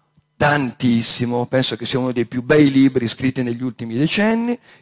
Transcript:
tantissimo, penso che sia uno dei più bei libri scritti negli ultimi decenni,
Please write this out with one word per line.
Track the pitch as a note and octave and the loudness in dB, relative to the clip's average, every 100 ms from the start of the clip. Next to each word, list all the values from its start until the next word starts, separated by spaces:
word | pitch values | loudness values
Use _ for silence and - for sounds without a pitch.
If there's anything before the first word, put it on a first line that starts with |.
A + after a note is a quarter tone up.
| _ _ _ - | _ _ _ -2
tantissimo, | D3 D3 B2+ - B2+ A#2 A2+ - A#2+ A#2+ A#2+ | 0 2 -2 -2 0 2 0 -4 -4 -2 -2
penso | C3 B2+ A2+ | 0 0 -4
che | |
sia | A#2 C3 | -4 -2
uno | B2+ | -2
dei | B2 A2+ | -2 -4
più | B2+ | -4
bei | B2 D3+ C#3+ | 2 4 6
libri | C3+ C3+ C3 A2+ | 6 4 2 -4
scritti | - C3 C3 | -2 -4 -2
negli | B2 A#2+ | -4 -4
ultimi | B2+ A2+ A#2 A2+ | -8 -8 -6 -2
decenni, | D#3 - G#3+ A3+ A#3+ A#3+ _ - | -2 0 0 0 -2 -6 _ -12